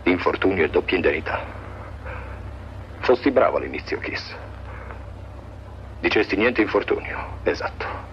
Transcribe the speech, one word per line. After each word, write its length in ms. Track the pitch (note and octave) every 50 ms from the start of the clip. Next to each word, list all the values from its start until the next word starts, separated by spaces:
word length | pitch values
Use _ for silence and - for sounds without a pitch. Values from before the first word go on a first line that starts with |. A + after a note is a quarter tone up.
| -
Infortunio 600 | F2+ F2+ F2 E2+ F2+ D#2 D#2+ - F#2+ G2 F#2+ G2
e 40 | -
doppia 280 | - F2 - - - F2+
indennità. 420 | - D2 D2 D2+ D#2 - - - - - - - - - - - - - - - - - - - - - - - - - - - - - - - - - - -
Fosti 320 | - - B2+ - - C#3+
bravo 260 | C3 C3+ A#2+ E2+ C#2+ C#2+
all'inizio, 400 | B1+ C2 C2 - - - - -
Kiss. 360 | - - B1+ - - - - - - - - - - - - - - - - - - - - - - - - - - - - - - - - - - - - -
Dicesti 340 | - - - A2+ G#2 - -
niente 260 | F#2+ G#2+ B2 A#2+ A2+
infortunio, 800 | A2 - - G2+ F#2+ - G#2+ - - - - - - - - - -
esatto. 420 | - - - - - - - - - - - - -